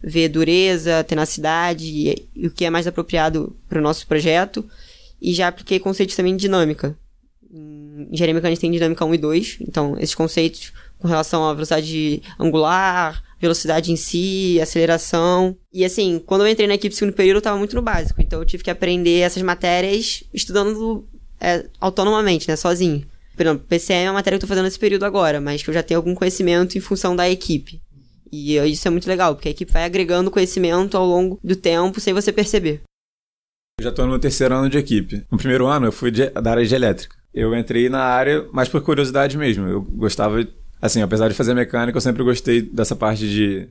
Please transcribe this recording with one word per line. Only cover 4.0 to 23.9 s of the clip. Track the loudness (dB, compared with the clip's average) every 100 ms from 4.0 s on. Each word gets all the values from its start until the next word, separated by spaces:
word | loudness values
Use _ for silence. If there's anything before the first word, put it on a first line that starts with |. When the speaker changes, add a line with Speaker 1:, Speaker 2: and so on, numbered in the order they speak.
| -2
Speaker 1:
projeto. | 0 2 2 0 -4 -10 -16 -20 -20 -20 -8
E | -4
já | 0 0
apliquei | -2 -2 -2
conceitos | 0 -2 -2
também | 0 0 0
de |
dinâmica. | 2 2 2 0 -6 -8 -18 _ _ _ _
Em | -20 -20 -18 -18 -16 -10
engenharia | -2 2
mecânica | 2 0 0
tem | 0
dinâmica | 2 0 0
um | 0
e | 0
dois, | 2 0 -2 -10
então | -6 -2 -2 -2
esses | -4
conceitos | -2 -2 2 0 -2 -16 -18 -20 -6
com | -2
relação | 0 0 0
à | 0
velocidade | 0 0 0 0 -2 -2 -2 -6 -2
angular, | 0 2 2 4 2 2 -2 -4 -12 -2
velocidade | 0 0 0 0 0
em | -2
si, | -2 -2 -2 0 2 2
aceleração. | 2 2 2 2 0 0 2 4 2 -2 _
E | -2
assim, | 0 2 0 0
quando | 0 2
eu | 4
entrei | 4 2
na |
equipe | 2 -2
segundo | -2 -2
período, | 4 4 4
eu |
tava | 2 -2
muito | -2 -2
no |
básico, | -2 0 0 2
então | 2 2
eu |
tive | 0 0
que | -4
aprender | -2 0 2 4 4
essas | 2 0
matérias | -2 0 0 2 2 0 -2 -8 -10
estudando, | -8 -2 0 0 -2 -4 -6 -8 -20 -20 -6
é, | -2 -2 -4 -4
autonomamente, | -4 0 2 2 2 0 0
né, | -2
sozinho. | 0 2 0 0 -6 -16 -20 -2
Por | 0
exemplo, | 0 0
P | -2
C | 0